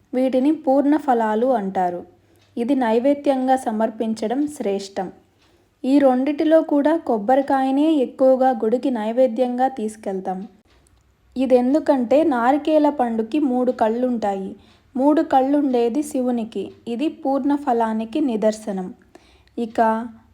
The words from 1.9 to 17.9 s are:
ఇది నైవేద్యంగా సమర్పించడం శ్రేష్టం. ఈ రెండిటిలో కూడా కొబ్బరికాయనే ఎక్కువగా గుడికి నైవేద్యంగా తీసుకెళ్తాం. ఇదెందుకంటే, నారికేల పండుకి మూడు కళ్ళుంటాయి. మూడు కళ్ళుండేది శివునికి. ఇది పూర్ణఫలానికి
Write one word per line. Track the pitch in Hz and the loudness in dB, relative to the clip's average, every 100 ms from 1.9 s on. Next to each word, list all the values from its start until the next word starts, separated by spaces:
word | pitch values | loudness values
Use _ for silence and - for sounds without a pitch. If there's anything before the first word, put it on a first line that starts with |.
| 175 - _ _ _ _ - | -4 -12 _ _ _ _ -6
ఇది | 233 | -2
నైవేద్యంగా | 269 233 226 269 285 285 262 254 262 | 0 2 2 2 2 0 0 2 0
సమర్పించడం | 254 214 220 220 226 220 214 254 294 | 0 -2 -2 -2 -4 -4 -4 -2 -4
శ్రేష్టం. | - 208 196 196 - 185 - _ _ _ _ _ _ | -4 -4 -4 -6 -8 -8 -12 _ _ _ _ _ _
ఈ | 254 285 | 0 4
రెండిటిలో | 277 254 277 294 320 320 | 4 2 0 -2 2 4
కూడా | 320 285 285 330 | 4 2 2 0
కొబ్బరికాయనే | 320 226 202 269 269 269 262 269 302 | 0 -2 2 2 2 0 0 0 2
ఎక్కువగా | 311 233 - 262 254 262 | 2 0 2 4 4 2
గుడికి | 240 220 240 277 | 2 0 0 -2
నైవేద్యంగా | 240 214 233 262 220 247 247 262 | -2 -2 0 0 0 -2 0 -2
తీసుకెళ్తాం. | 254 214 214 202 190 190 185 208 _ _ _ _ _ _ _ _ 247 | -2 -8 -8 -8 -6 -6 -8 -10 _ _ _ _ _ _ _ _ -4
ఇదెందుకంటే, | 262 247 247 302 311 277 226 269 | 2 2 4 0 2 0 2 2
నారికేల | 320 247 254 294 302 311 294 | 2 2 2 0 2 2 2
పండుకి | 294 240 226 220 302 | 0 -2 -2 -4 -2
మూడు | 285 247 247 | 0 0 0
కళ్ళుంటాయి. | 247 220 233 254 240 214 196 190 220 _ _ _ - | 0 -2 0 -2 -2 -2 -4 -8 -12 _ _ _ 0
మూడు | 277 311 | 2 2
కళ్ళుండేది | 320 269 262 294 277 247 233 247 | 2 2 2 2 2 0 0 -2
శివునికి. | 302 269 247 240 220 202 - - - | -4 -4 -2 -4 -6 -8 -10 -12 -10
ఇది | 233 320 | -6 -6
పూర్ణఫలానికి | - 269 269 277 285 269 233 226 | -4 -4 -2 0 -2 0 0 0